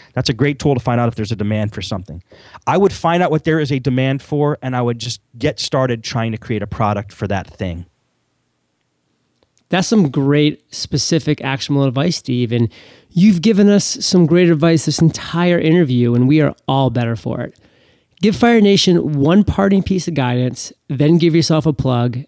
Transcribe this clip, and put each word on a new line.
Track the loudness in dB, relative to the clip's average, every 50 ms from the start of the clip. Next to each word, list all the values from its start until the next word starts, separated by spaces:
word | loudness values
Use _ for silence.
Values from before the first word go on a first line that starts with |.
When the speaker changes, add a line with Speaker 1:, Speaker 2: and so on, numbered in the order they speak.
| -20 _ -6
Speaker 1:
That's | -6 -4 -4
a | -2
great | 0 0 -2 -2 -2
tool | -2 -2 -2
to | 0
find | -2 -2 0 0
out | 0 -2
if | -2
there's | -4 -6 -6 -6
a |
demand | -6 -4 -4 -4 -4 -4 -6 -6
for | -10
something. | -10 -8 -10 -10 -10 -12 -16 -18 -18 _ -20 -20 -20 -20 -20 -10 -4
I | -2 0
would | 2 2 2 0
find | 0 -2 0 2 2 2
out | 0
what | 0 -2 0
there | 0 -2 0
is | 0 -2 -4
a | -2
demand | -2 -2 -2 0 0 -2 -2 -4
for, | -6 -6 -2 -2 0 -2 -2 -4
and | -6 -6 -4
I | -2 -2
would | -2 -4 -4
just | -8 -10 -10 -12 _ _ _ -4
get | -4 -4 -4 -4
started | -8 -4 -2 0 0 0 -2 -4 -6
trying | -8 -6 -4 -4 -4 -6
to | -8
create | -6 -6 -6 -6
a | -6
product | -8 -4 -2 -2 0 0 -2 -6 -10 -10
for | -8 -6 -4
that | -4 -6 -6
thing. | -8 -10 -10 -8 -8 -8 -10 -14 _ _ _ _ _ _ _ _ _ _ _ _ _ _ _ _ _ _ _ _ _ _ _ _ _ _ _ _ _ _ _ _ _ _ _ _ -4
Speaker 2:
That's | -2 -2 0 2
some | 2 2 2 2
great, | 0 -2 0 2 2 4 2 2 0 -4 _ _ -12
specific, | -12 -10 -6 -4 -4 -2 0 -2 -2 0 -2 -4 -4
actionable | -2 -6 -6 -6 -4 -2 0 0 0
advice, | 0 0 0 -2 -2 -2
Steve. | -4 -6 -4 -2 -2 -2 -2 0
And | 0 0 -2 _ -8 -20 -20 -20 _ _ _
you've | 0 2 4 4 4 4 2
given | 2 2 4 4 4
us | 4 2 0
some | -2 -6 -6 -4 0 2 2 4
great | 4 4 4 4 4
advice | 2 2 2 2 2 2 0
this | -2 0 2
entire | 2 2 2 -2 -10 -8 -4 -2 0 0 0 2
interview, | 2 2 4 4 2 2 2 0 2 2 2
and | 2 2 4
we | 4 2
are | 2 0 -2 _ -6 -2
all | 0 0 0 0
better | 0 -2 -4 -4 -4
for | -6 -8 -8 -8 -8
it. | -8 -10 -12 _ _ _ _ _ _ _ _ _ _ _ _ -2 0
Give | 0 2
Fire | 2 2 4 4 6
Nation | 6 4 4 4 4 2 2 2 2 0 -2 0
one | 2 4 4 4 4
parting | 2 0 0 0 2 2 0 0
piece | 0 -4 -4 -4
of | -4 -4
guidance, | -2 -2 0 0 0 -2 -2 -4 -6 -14 -16 -18 _ _
then | -8 -4 0 2 4 4 4
give | 4 4 2
yourself | 2 2 2 0 0 2
a | 0 -2
plug, | 0 0 0 0 0 0 -2 -2 -6 -10